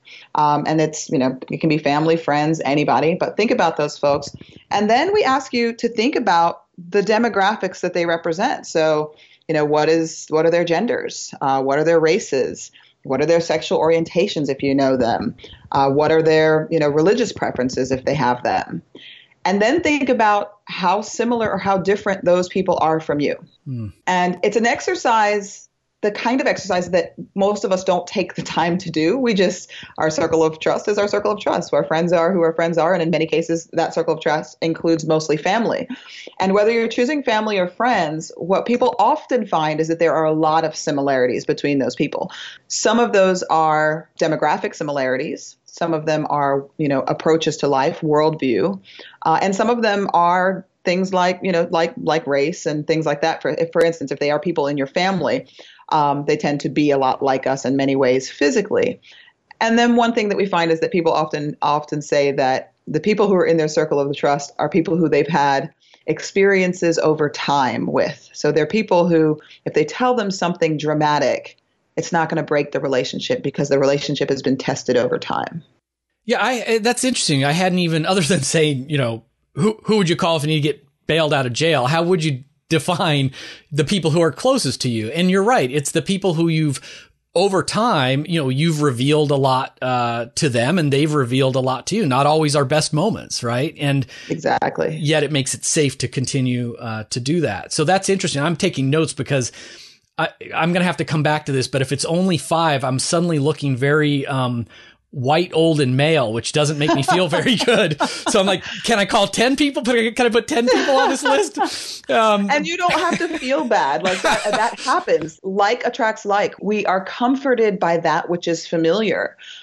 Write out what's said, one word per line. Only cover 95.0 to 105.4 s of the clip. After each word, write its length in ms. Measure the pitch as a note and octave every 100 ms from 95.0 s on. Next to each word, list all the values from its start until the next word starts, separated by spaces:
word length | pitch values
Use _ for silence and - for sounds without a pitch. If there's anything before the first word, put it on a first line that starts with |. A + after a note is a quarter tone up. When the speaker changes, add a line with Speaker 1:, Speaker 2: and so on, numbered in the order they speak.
| D3 D#3
Speaker 2:
it 100 | D3
makes 220 | C#3+ B2+
it 120 | - C#3+
safe 320 | E3 C#3 -
to 100 | C3
continue, 640 | C#3+ B2 C3 B2+ B2 A#2+ -
uh, 280 | A#2 A2
to 160 | G#2+ B2+
do 220 | B2+ E3+
that. 320 | B2+ F#2+ -
So 100 | -
that's 240 | D#3 F#3+ G3
interesting. 340 | G3 E3 C#3
I'm 140 | D#3+ D#3+
taking 320 | F#3 - C3+
notes 240 | D#3 D3+
because 400 | - B2 C#3 A#2 - - - - _ _ -
I, 140 | D#3+ - F3
I'm 180 | - E3+
gonna 120 | F3 F3+
have 120 | D#3+
to 60 |
come 180 | D3 D#3
back 240 | D3+ D3+ D3
to 60 |
this, 160 | C3+ A#2+
but 140 | C3+
if 100 | C3
it's 140 | C#3 -
only 320 | E3+ F#3 D#3
five, 460 | - E3 E3 C3+
I'm 140 | B2+ C3
suddenly 400 | - E3+ F3 D#3
looking 380 | C#3+ D3+ C#3+ A#2+
very, 500 | C#3+ D3+ D3+ C#3+ C3+
um, 400 | C3 B2 A#2+ G#2+ - - _ _
white, 400 | D3 B2 D#3+